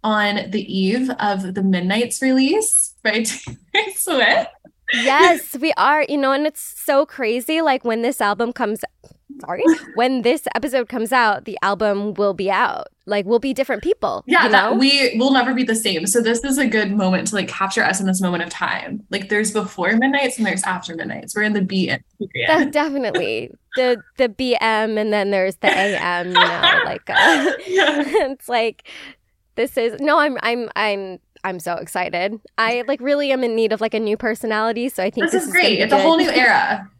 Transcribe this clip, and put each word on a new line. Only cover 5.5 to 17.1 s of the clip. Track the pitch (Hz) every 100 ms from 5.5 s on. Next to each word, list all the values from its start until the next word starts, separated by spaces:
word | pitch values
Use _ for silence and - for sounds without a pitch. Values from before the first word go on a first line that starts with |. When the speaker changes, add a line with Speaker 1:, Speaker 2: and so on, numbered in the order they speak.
| 262
Speaker 2:
we | 311
are. | - 214 302 294
You | 285
know, | 269
and | 269 302
it's | -
so | - - - 277 302
crazy. | - 226 240 240 320
Like, | 320 262
when | 240 226
this | 233 285
album | 208 208 233
comes, | - 226 214 - _ _ - _ 277
sorry, | - 180 - 320
Speaker 1:
<laughs> | - -
Speaker 2:
when | 247 262
this | 233 294 - 226
episode | 233 262 233
comes | 247 220
out, | 254 226 202 -
the | 202
album | 196 196 214 202 202
will | 190 208
be | 190 190
out. | 196 247 - - _ -
Like, | 208 190
we'll | 233
be | 277
different | 262 269 220
people, | 330 440 185 101 -
Speaker 1:
Yeah, | 349 247
Speaker 2:
you |
Speaker 1:
that | 208 202
Speaker 2:
know? | 226
Speaker 1:
we | 269 277 254 226
will | 262
never | 269 247
be | 247
the | 240 226
same. | 208 175 190
So | 240
this | 226 233
is | 277 269
a | 254
good | 220 202
moment | 208 185